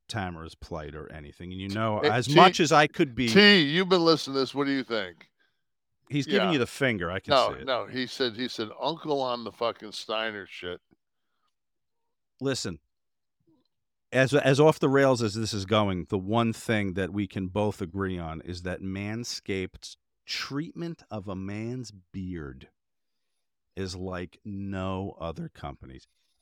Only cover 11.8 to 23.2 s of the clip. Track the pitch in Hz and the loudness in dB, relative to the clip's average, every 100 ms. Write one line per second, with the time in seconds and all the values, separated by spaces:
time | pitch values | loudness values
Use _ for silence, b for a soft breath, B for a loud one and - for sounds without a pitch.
11.8 | _ _ _ _ _ _ 135 131 107 82 | _ _ _ _ _ _ -4 -2 -4 -10
12.8 | _ _ _ _ _ _ _ 320 _ _ | _ _ _ _ _ _ _ _ _ _
13.8 | _ _ _ 123 131 143 135 139 156 151 | _ _ _ 0 4 4 4 6 6 6
14.8 | 151 139 135 127 113 104 107 107 98 110 | 4 6 6 4 0 -2 -4 -4 0 2
15.8 | 104 90 82 101 95 113 117 110 - 110 | 2 -2 -2 -4 0 0 0 -2 -2 0
16.8 | 101 90 92 101 101 107 92 95 104 98 | 0 -2 -2 -2 -4 -4 -4 0 -2 -2
17.8 | 92 95 95 92 82 78 - 87 90 85 | -8 -4 -4 -4 -8 -10 -10 -10 -8 -8
18.8 | 95 95 101 110 120 - - 95 92 - | -8 -6 -6 -8 -8 -10 -6 -6 -6 -10
19.8 | - - _ _ - - - 139 170 - | -18 -20 _ _ -10 -8 -6 -6 -8 -8
20.8 | 170 165 _ 107 101 95 95 104 110 127 | -10 -10 _ -10 -8 -8 -6 -6 -8 -8
21.8 | 117 101 _ 101 92 87 73 64 - _ | -10 -16 _ -10 -8 -8 -10 -14 -20 _
22.8 | _ _ _ _ | _ _ _ _